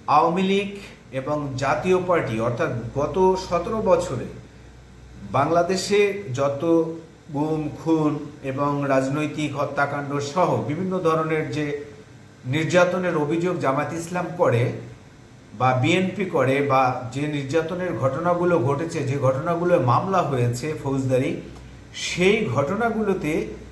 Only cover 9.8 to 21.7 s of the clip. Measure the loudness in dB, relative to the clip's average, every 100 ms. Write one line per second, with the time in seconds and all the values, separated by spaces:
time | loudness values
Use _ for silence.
9.8 | -2 -2 -4 -4 -2 0 2 2 -2 -4
10.8 | -2 0 2 2 0 -2 -2 -4 -4 -6
11.8 | -10 -18 -20 -20 -20 -14 -4 -2 2 4
12.8 | 4 2 0 0 0 0 0 0 0 0
13.8 | -2 -4 -6 -4 -4 0 2 2 0 -4
14.8 | -10 -16 -20 -20 -20 -20 -14 0 2 4
15.8 | 4 2 0 -2 -2 2 2 2 2 2
16.8 | 2 0 -6 -4 -4 -4 -2 -2 -2 -4
17.8 | -4 -2 -2 0 0 2 2 2 2 0
18.8 | -2 -4 -2 0 0 0 0 0 2 4
19.8 | 4 2 2 0 0 0 0 0 -4 -4
20.8 | -2 -2 0 2 0 -4 -10 -16 -18